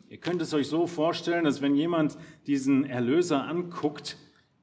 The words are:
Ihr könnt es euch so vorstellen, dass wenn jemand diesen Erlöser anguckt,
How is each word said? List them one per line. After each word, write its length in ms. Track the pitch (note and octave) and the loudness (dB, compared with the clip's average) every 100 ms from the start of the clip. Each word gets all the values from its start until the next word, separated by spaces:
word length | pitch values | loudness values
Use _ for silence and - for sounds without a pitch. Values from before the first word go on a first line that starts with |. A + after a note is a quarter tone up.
| - | -20
Ihr 100 | - | -10
könnt 220 | E3 F3 | -4 -2
es 120 | D3+ | 0
euch 140 | D3+ C3 | 0 0
so 180 | D#3 E3+ | 0 0
vorstellen, 560 | D3+ D#3+ E3+ E3+ E3+ | 0 0 0 0 2
dass 180 | D#3+ B2 | 2 2
wenn 140 | C#3 C#3+ | 2 2
jemand 420 | E3 E3 D3+ - - - - | 2 2 0 -2 -18 -10 -2
diesen 400 | C#3 C3 C3+ C#3+ | 0 4 2 2
Erlöser 580 | B2 A#2+ D#3 F3 C#3+ B2 | 0 2 2 2 0 0
anguckt, 680 | F3 F3 - D3+ - - - - _ _ _ | -4 -6 -4 -4 -4 -12 -14 -18 _ _ _